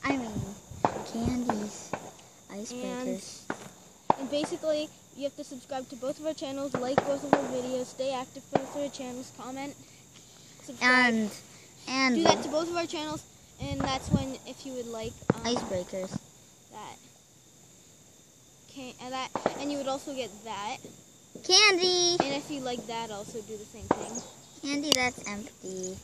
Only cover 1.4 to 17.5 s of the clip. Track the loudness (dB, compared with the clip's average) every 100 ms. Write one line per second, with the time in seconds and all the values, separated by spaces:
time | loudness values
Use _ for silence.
1.4 | 0 0 -2 -8 -8 -10 -10 -18 -20 -20
2.4 | -14 -12 -10 -6 -6 -4 -4 -4 -6 -14
3.4 | -10 -10 -10 -18 -20 -20 0 0 2 0
4.4 | 0 -2 0 0 -2 -8 -18 -6 -6 -6
5.4 | -12 -12 -8 -8 -8 -6 -6 -4 -4 -4
6.4 | -4 -4 -2 -2 2 2 2 0 4 4
7.4 | 4 -2 0 -2 -2 -2 -2 0 -4 -12
8.4 | -2 -2 0 -4 -6 -6 -8 -8 -12 -12
9.4 | -10 -8 -10 -12 -20 -20 -20 -20 -20 -20
10.4 | -20 -18 -16 2 6 8 8 6 2 -2
11.4 | -16 -20 -20 -14 -2 4 6 8 8 8
12.4 | 4 0 0 0 -2 -2 -4 -4 -8 -20
13.4 | -20 -8 -4 -2 0 0 2 2 2 -6
14.4 | -10 -12 -8 -8 -6 -6 -8 -10 -4 -2
15.4 | 2 0 0 -4 -4 -6 -4 -6 -10 -20
16.4 | -20 -20 -18 -14 -14 -16 -20 -20 -20 -20
17.4 | -20